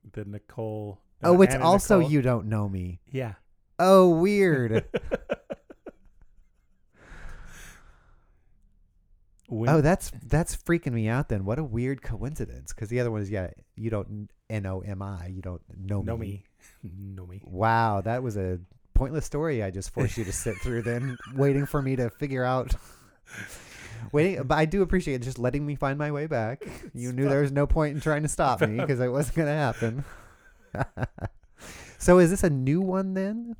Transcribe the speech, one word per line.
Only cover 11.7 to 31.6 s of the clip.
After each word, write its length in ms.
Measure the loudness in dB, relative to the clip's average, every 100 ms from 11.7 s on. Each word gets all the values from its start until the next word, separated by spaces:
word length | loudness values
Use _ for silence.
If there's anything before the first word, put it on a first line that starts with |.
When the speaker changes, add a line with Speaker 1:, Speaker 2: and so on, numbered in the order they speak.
| -4 -4 -4
Speaker 2:
coincidence. 680 | -6 -6 -8 -8 -10 -10 -14
'Cause 180 | -10 -4
the 100 | -2
other 100 | -2
one 120 | -2
is, 100 | -4
yeah, 180 | -4 -6 -10 _ -10
You 140 | -6
Don't, 400 | -4 -6 -12 -14 _ _
N 180 | -6 -4
O 140 | -6
M 200 | -8 -8
I, 240 | -8 -10 -10
You 160 | -10
Don't 200 | -10 -12 -14 -14
Know 280 | -6 -4
Speaker 1:
Know 120 | -4 -6
Speaker 2:
Me. 280 | -6 -10 _ _ -20 _
Speaker 1:
Me. 80 | -16
<laughs> 240 | -14 -14 -14
Know 100 | -14
Me. 160 | -18
Speaker 2:
Wow, 580 | -12 0 2 4 4 2
that 200 | 0 -2
was 160 | -2 -2
a 220 | -2 -4 -8 _ _
pointless 320 | 2 2 -4 -4
story 380 | -4 -2 -2
I 80 | -4
just 200 | -6 -8
forced 260 | -2 -2 -2
you 60 | -6
to 60 |
sit 240 | -4 -6 -6
through 260 | -4 -4
then, 340 | -2 -4 -4 -8 -10
<laughs> 80 |
waiting 320 | 0 2 2 0
for 160 | -2
me 140 | -2 -2
to 160 | -2
figure 320 | -4 -6 -2
out. 320 | 0 -2 0 -4
<laughs> 60 | -4 -20 -20 _ _ -16 -14 -16 -20 -20 -18 -14 -4
Waiting, 300 | 0 2 0
but 140 | 0 2
I 80 | 2
do 160 | 2
appreciate 400 | 2 2 0 -4
just 140 | -6 -2
letting 260 | -2 -2 -4
me 100 | -4
find 220 | -4 -2
my 100 | -4
way 140 | -4 -2
back. 380 | -2 -2 -6 -12 -14 -14
You 160 | -8 -6
Speaker 1:
It's 80 | 0
Speaker 2:
knew 60 |
Speaker 1:
fine. 60 | 2
Speaker 2:
there 100 | 2
was 100 | 2
no 160 | 2 2
point 280 | 2 2 -2
in 60 |
trying 200 | -2 0
to 80 | -2
stop 320 | 0 2 2
me 160 | 0 0
Speaker 1:
<laughs> 100 | -2
Speaker 2:
'cause 120 | 0
it 100 | 0
wasn't 240 | 0 -2 0
gonna 160 | 0
happen. 540 | 0 0 0 -4 -4 -10 -14 -20 -20 -20 _ _
<laughs> 120 | -6 -6 -6 -8 -6 -12 -12 _ -20